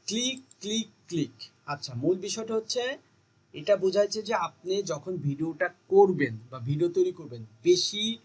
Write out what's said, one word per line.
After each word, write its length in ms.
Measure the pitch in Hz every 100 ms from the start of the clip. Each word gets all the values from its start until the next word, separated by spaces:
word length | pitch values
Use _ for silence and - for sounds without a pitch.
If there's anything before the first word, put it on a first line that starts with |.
| -
ক্লিক, 320 | 214 247 262 - _
ক্লিক, 280 | 202 226 226 _ -
ক্লিক। 280 | 170 123 - - _ -
আচ্ছা, 260 | 143 -
মূল 220 | 120 143 190 196
বিষয়টা 260 | 196 220
হচ্ছে 280 | 220 220 247 247 302 _ _ _ _ _
এটা 200 | 170 151 196
বোঝাইছে 360 | 190 190 208 214
যে 120 | 202
আপনি 400 | 208 165 - 175 196
যখন 300 | 165 147 185 185
ভিডিওটা 500 | 143 139 160 160 180 - -
করবেন 400 | 190 202 160 135 113 -
বা 60 | 131
ভিডিও 300 | 117 151 170
তৈরি 240 | 180 180 180
করবেন, 220 | 151 120 110 -
বেশি 400 | 170 180 - 208 220 226